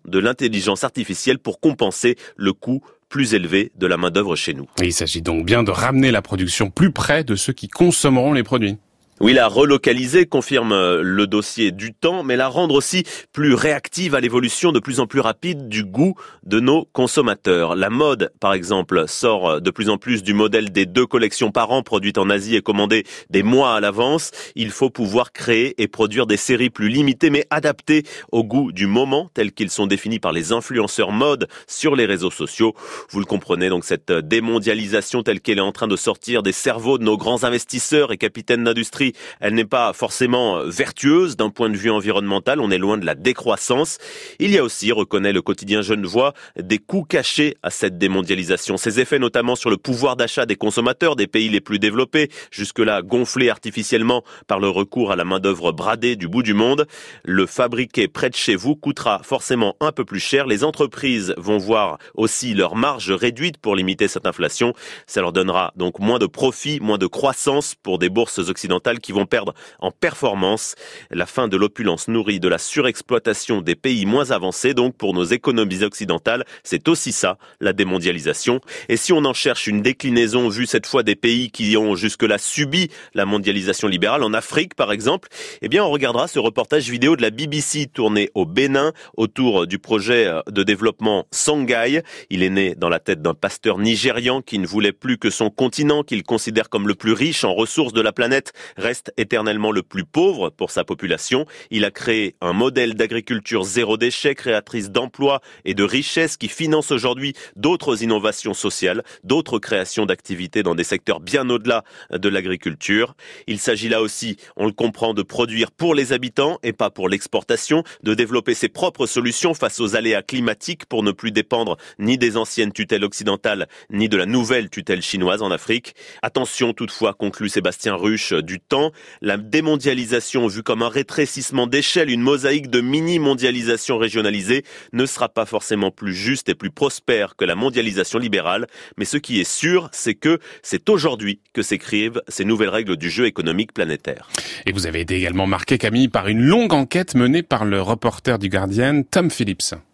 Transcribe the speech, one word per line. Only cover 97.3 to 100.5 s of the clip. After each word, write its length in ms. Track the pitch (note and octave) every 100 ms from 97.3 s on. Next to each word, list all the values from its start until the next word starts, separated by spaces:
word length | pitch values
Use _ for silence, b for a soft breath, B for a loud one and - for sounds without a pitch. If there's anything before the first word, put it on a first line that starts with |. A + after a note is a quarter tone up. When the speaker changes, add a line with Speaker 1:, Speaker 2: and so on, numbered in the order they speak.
| D3
Speaker 1:
en 100 | G#2
ressources 380 | F#2 A#2 - C3
de 80 | A2
la 140 | G#2+
planète, 400 | G#2 A#2+ C3+ - B B - G#2+
reste 260 | A#2+ - -
éternellement 540 | G#2 A2+ G#2+ G#2+ G#2+
le 100 | G#2
plus 240 | - F#2+ E2+
pauvre 460 | D#3 F#3+ D3 E2+